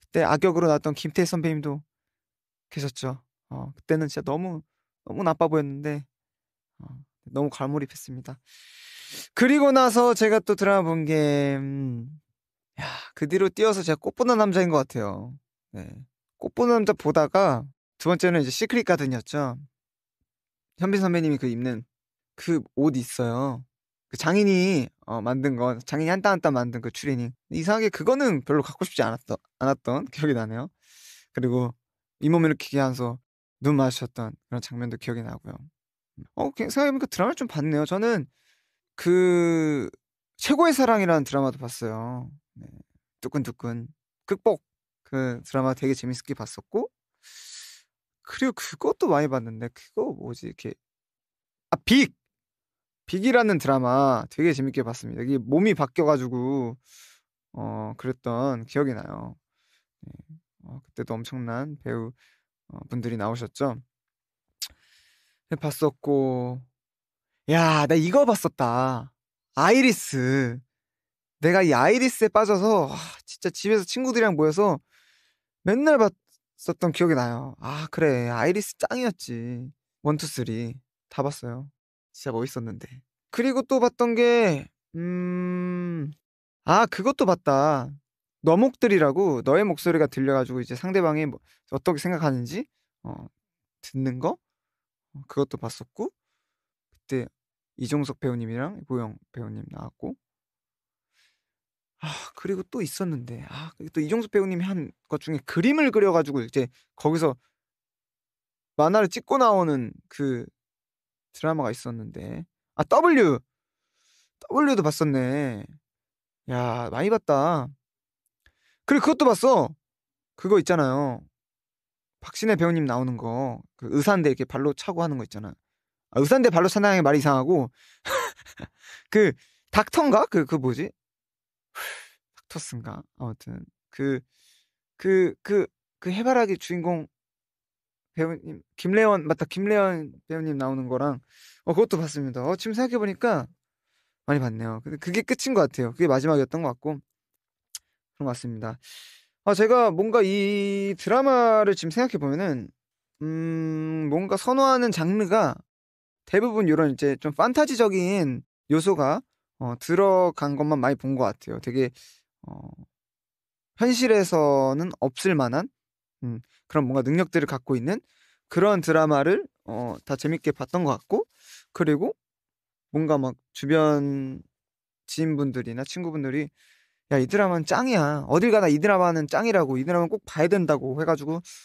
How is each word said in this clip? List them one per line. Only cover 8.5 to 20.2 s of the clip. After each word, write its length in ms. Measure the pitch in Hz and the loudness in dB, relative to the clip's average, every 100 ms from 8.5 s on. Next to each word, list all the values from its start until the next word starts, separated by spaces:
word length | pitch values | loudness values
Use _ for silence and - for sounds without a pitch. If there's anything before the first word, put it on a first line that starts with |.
| - - - - - - - - - | -20 -20 -20 -20 -20 -18 -18 -12 2
그리고 360 | 254 294 285 | 4 6 6
나서 420 | 262 254 220 240 | 6 6 6 4
제가 260 | 233 220 220 | 4 4 2
또 160 | 214 202 | 2 0
드라마 260 | 202 196 165 | 2 2 2
본 180 | 165 151 | -2 0
게, 500 | 156 147 143 139 139 | 2 2 2 0 -2
음, 640 | 139 139 135 120 123 151 _ _ _ _ _ - | -6 -6 -6 -6 -10 -18 _ _ _ _ _ -14
야, 40 | - - - - | -12 -12 -16 -8
그 120 | 147 | -2
뒤로 220 | 185 190 | 0 0
뛰어서 340 | - 220 190 | 2 2 2
제가 120 | 165 151 | -2 -2
꽃보다 380 | - - 247 226 | -4 0 2 4
남자인 340 | 214 180 175 | 4 4 2
것 80 | 151 | 2
같아요. 560 | 131 120 101 95 113 139 _ _ _ | 0 -4 -6 -8 -14 -18 _ _ _
네. 160 | - - - 131 _ _ _ | -16 -16 -18 -20 _ _ _
꽃보다 360 | - - 240 | -8 0 4
남자 200 | 233 208 | 4 4
보다가 680 | 202 - 156 147 196 190 120 139 _ _ _ | 2 2 2 4 4 4 2 -4 _ _ _
두 100 | 160 | 0
번째는 320 | 175 185 170 | 2 4 4
이제 80 | 127 | 0
시크릿 360 | - 220 240 196 | -2 0 0 2
가든이었죠. 720 | 170 135 123 - 147 135 127 143 _ _ _ _ _ | 2 2 -4 -6 -4 -4 -6 -16 _ _ _ _ _